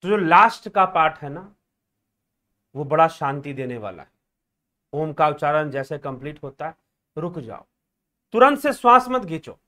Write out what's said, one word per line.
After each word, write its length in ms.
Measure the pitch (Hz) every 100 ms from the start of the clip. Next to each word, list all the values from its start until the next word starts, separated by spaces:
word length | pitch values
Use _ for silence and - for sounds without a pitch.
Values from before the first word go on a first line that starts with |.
| 180
जो 60 | 208
लास्ट 500 | 165 175 220 - 214
का 160 | 202 185
पार्ट 320 | 180 156 156
है 100 | 143
ना, 200 | 156 202 _ _ _ _ _ _ _ _ _ _ _ _
वो 100 | 135
बड़ा 220 | 143 151 160
शांति 420 | - 143 143 143
देने 220 | 135 127 120
वाला 240 | 104 87
है। 80 | 69 _ _ _ _ _ _ _ _
ओम 200 | 147 156
का 160 | 147 151
उच्चारण 420 | 151 147 151 151
जैसे 280 | 135 131 147
कंप्लीट 440 | 143 131 143 147
होता 240 | 139 - 160
है, 80 | - _ _ _ -
रुक 220 | 170 175
जाओ, 240 | 113 92 _ _ _ _ _ _ _
तुरंत 240 | 220 262 285
से 140 | 294
श्वास 340 | - 247 247 247
मत 160 | 254 190
खींचो 300 | 160 - 95